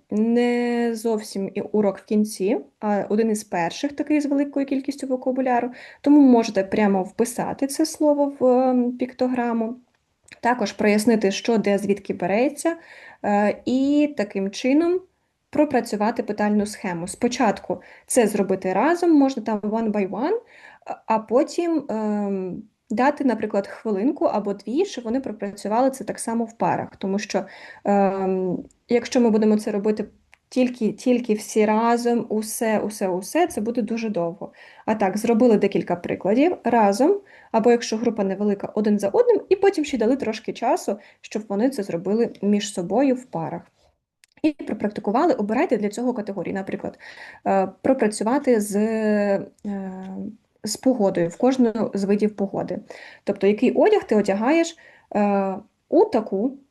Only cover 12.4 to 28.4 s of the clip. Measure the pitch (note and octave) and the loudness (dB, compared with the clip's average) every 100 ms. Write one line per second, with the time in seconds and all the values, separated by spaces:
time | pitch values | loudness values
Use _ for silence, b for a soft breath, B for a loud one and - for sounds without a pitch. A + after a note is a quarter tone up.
12.4 | C#4 D4 E4 E4 B B B B G3+ G3+ | 0 0 -4 -4 B B B B -2 0
13.4 | G#3 - - B3+ C#4 D4 D4 D4 G#3 G3 | 0 -2 -2 0 2 2 2 0 -6 -4
14.4 | G3 - B3+ C#4+ E4+ F#4 - _ _ _ | -4 -2 2 2 2 0 -4 _ _ _
15.4 | _ - D4 B3+ A#3 G#3 G#3 A#3+ A3 G#3 | _ 0 2 2 -2 -2 -2 -2 -4 -2
16.4 | G#3 G#3 G3+ - G3+ E3+ F3+ - A#3+ A#3+ | 2 2 0 -6 -8 -6 -8 -2 -2 0
17.4 | A3+ G3 - F#3 B B B C4 G#3+ G#3 | 0 0 -4 -8 B B B 2 2 2
18.4 | F#3+ F#3+ F#3 F#3 C#4 E4+ F4 D4+ C4+ C4+ | 0 0 -2 0 2 2 4 4 4 0
19.4 | G#3+ G#3+ G#3 A3 A3+ G#3 F#3+ G3+ D4+ A#4 | -4 -4 -2 -2 -2 -2 -2 -2 -2 -2
20.4 | B B B B - - - A3 G#3+ A#3 | B B B B -16 -12 -2 -2 2 0
21.4 | E4+ - E4+ D#4+ - A3 G#3+ G#3 G3+ G3 | 2 -2 -2 -2 -2 -4 -2 -2 -2 -4
22.4 | F#3 F3+ - _ - G#3+ C4+ D4 C#4 A3 | -6 -10 -14 _ -8 0 0 2 0 0
23.4 | G#3+ G3+ G3 - A3+ F#3+ B3 D4 E4 G#3 | -2 -4 -6 -8 -4 -2 -2 0 0 0
24.4 | G3+ G3 - C4+ G4+ - A#3 B3+ C4 G#3+ | -4 -8 -6 -2 -2 -4 -4 -4 -4 -8
25.4 | G3+ G3 G3+ A3 C4 C4 G#3+ G3 - A3+ | -10 -8 -2 2 0 0 -10 -8 -4 -4
26.4 | A3+ - F3 C3+ C3 - F#3+ G3+ - C#4+ | -4 -2 -2 -2 -4 -8 -4 -4 -2 -4
27.4 | C#4+ B B B - G3+ G3 G3 F#3+ F#3+ | -6 B B B 0 4 4 2 -2 0